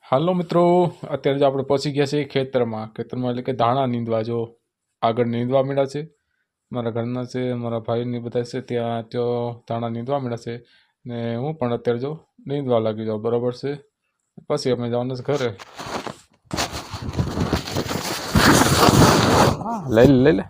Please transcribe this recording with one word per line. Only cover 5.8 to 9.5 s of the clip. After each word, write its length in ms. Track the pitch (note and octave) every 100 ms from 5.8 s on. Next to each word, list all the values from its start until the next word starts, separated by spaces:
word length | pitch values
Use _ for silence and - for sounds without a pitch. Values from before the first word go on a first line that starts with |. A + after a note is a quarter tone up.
| C3+
છે. 160 | D3 D#3+ _ _ _ _ _ _
મારા 200 | B2 A#2
ઘરના 320 | A2+ A#2 B2
છે, 300 | B2 B2+ B2+
મારા 260 | B2 A#2 A#2
ભાઈની 400 | A2 A#2 A#2+ A#2+
બધા 240 | A#2+ A#2+
છે, 180 | A#2+ B2+
ત્યાં 420 | A#2+ A#2+ A#2 A#2 A2+
ત્યાં 500 | B2 A#2+ A#2+ A#2+